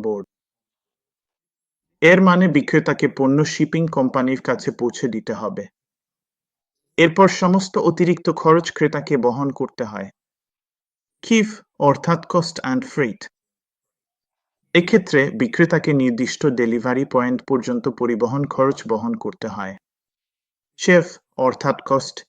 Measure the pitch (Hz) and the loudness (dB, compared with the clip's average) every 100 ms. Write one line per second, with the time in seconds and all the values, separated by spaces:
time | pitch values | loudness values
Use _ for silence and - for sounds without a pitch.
0 | 110 104 95 _ _ _ _ _ _ _ | -6 -6 -10 _ _ _ _ _ _ _
1 | _ _ _ _ _ _ _ _ _ _ | _ _ _ _ _ _ _ _ _ _
2 | 160 185 185 180 185 147 - 156 156 139 | 6 6 6 6 4 2 2 0 0 0
3 | 143 - 135 143 156 - 147 160 165 156 | -2 0 2 2 0 0 -2 -2 -2 -2
4 | 131 135 127 131 - 117 - 117 120 - | -2 0 -2 -2 -4 -4 -4 -4 -4 -4
5 | 131 110 - 104 107 98 95 _ _ _ | -4 -4 -6 -8 -8 -10 -14 _ _ _
6 | _ _ _ _ _ _ _ _ _ - | _ _ _ _ _ _ _ _ _ 2
7 | 165 165 190 - 185 185 190 - 170 165 | 2 6 4 4 0 0 0 -2 0 2
8 | 175 175 - 160 165 160 165 - 151 151 | 2 0 -2 -2 2 2 0 -2 -2 -2
9 | 147 143 120 120 139 123 127 - 110 104 | -2 0 0 0 -4 -4 -8 -8 -10 -10
10 | 98 - _ _ _ _ _ _ _ _ | -14 -16 _ _ _ _ _ _ _ _
11 | _ _ - 226 214 - _ - 147 139 | _ _ 0 2 2 -4 _ -2 0 0
12 | - 170 - 180 165 - 123 127 127 - | 0 -2 0 -2 -2 -6 -4 -4 -4 -4
13 | 127 98 - _ _ _ _ _ _ _ | -4 -6 -16 _ _ _ _ _ _ _
14 | _ _ _ _ _ _ _ 170 175 220 | _ _ _ _ _ _ _ 0 4 2
15 | 180 147 139 110 120 - 165 165 - 143 | 4 2 2 0 -2 2 2 2 2 2
16 | 131 117 123 - 147 123 117 117 123 127 | 2 0 -4 -2 -2 0 0 -2 -2 -2
17 | 135 127 123 127 - 135 117 123 135 117 | -2 0 0 -2 -2 -2 -2 -4 -4 -4
18 | 120 113 117 135 143 - 135 135 - 110 | -2 0 -2 -2 -4 -2 -2 -2 -4 -4
19 | 117 113 107 - 110 101 95 95 _ _ | -4 -6 -8 -10 -10 -10 -10 -12 _ _
20 | _ _ _ _ _ _ _ - - 180 | _ _ _ _ _ _ _ -4 4 4
21 | 165 - _ - 127 - 139 - - 135 | 4 -4 _ -2 -2 0 -2 -4 -2 -2
22 | 135 - | -2 -12